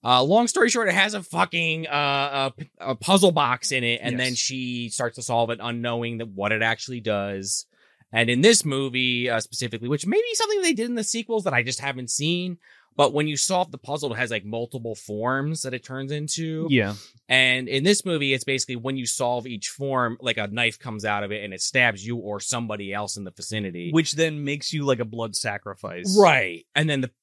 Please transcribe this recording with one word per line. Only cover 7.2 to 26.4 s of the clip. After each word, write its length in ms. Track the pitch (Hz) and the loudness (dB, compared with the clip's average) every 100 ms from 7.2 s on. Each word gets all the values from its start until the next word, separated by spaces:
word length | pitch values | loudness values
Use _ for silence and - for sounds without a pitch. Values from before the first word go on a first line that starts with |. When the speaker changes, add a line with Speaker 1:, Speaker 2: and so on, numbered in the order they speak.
| 101 98 95 - - _ _ _ _ | 0 -6 -4 -6 -6 _ _ _ _
Speaker 1:
And 180 | 113 117 | 0 2
in 120 | 120 | 6
this 220 | 180 226 | 8 6
movie, 640 | 156 135 135 123 127 123 123 | 4 -2 -2 0 0 0 0
uh, 120 | 113 | -2
specifically, 480 | - - 123 113 117 | -2 -6 -6 -6 -4
which 180 | 143 175 | -2 0
may 120 | 381 | 0
be 160 | 480 | 0
something 280 | 427 440 415 | -2 0 2
they 100 | 359 | 2
did 140 | 247 240 | 0 -2
in 60 | |
the 80 | 240 | -2
sequels 380 | 214 226 226 226 | -2 -4 -2 -2
that 100 | 185 | 0
I 100 | 127 | 0
just 160 | 120 127 | 0 -4
haven't 300 | 139 127 123 | -6 -8 -6
seen, 480 | - 147 175 180 175 _ - _ | -2 -2 -2 -4 -10 _ -20 _
but 200 | - 147 | 2 2
when 120 | 147 151 | 4 0
you 120 | 143 | 0
solve 320 | - 185 170 | 0 0 0
the 80 | 139 | -4
puzzle, 340 | - 147 143 | -8 -6 -4
it 60 | 110 | -4
has, 120 | 123 | -2
like, 140 | 110 | -4
multiple 500 | 98 113 120 131 117 | -4 -6 -6 -6 -8
forms 680 | 107 - 104 117 135 143 156 | -10 -8 -4 0 0 -2 -4
that 100 | 135 | -6
it 100 | 127 | -8
turns 300 | - 131 135 | -8 -10 -6
into. 540 | 147 151 - 160 156 160 | -6 -4 -4 -4 -4 4
Speaker 2:
Yeah. 260 | 135 101 101 - _ _ | 4 4 -2 -12 _ _
Speaker 1:
And 400 | 127 131 127 127 | 4 6 2 0
in 180 | 135 | 0
this 200 | 156 202 | 2 2
movie, 300 | 190 160 143 | 2 -2 2
it's 100 | 135 | 0
basically 320 | - 135 - 123 | 0 -2 -2 -4
when 220 | 120 135 | -4 -4
you 80 | 120 | -4
solve 400 | - 123 123 120 | -2 0 0 -4
each 220 | 113 - | -8 -8
form, 500 | - 139 135 120 117 | -6 -2 2 0 0
like, 160 | 123 113 | -2 -2
a 100 | 104 | -2
knife 300 | 110 117 - | 0 0 0
comes 260 | 135 107 107 | -8 -4 -2
out 160 | 104 | -2
of 80 | 101 | -2
it 100 | 104 | -6
and 120 | 101 | -8
it 80 | 92 | -6
stabs 420 | - 131 123 104 | -2 4 4 2
you 120 | 104 120 | -6 -6
or 220 | 101 104 | -4 -6
somebody 540 | - 123 117 104 98 | -4 -4 -4 -6 -6
else 240 | 101 104 - | -6 -6 -6
in 80 | |
the 60 | 95 | -10
vicinity. 600 | - - 110 101 87 87 | -12 -6 -4 -4 -6 0
Speaker 2:
Which 200 | 160 165 | 2 2
then 320 | 147 160 151 | 0 0 0
makes 300 | 143 147 - | -4 -4 -4
you, 100 | 156 | -2
like, 140 | 143 123 | 0 0
a 80 | 113 | 0
blood 280 | 113 113 98 | -4 -6 -4
sacrifice. 800 | 117 101 - 98 101 90 90 196 | -4 -6 -8 -10 -10 -6 0 6
Speaker 1:
Right. 460 | 190 139 | 8 6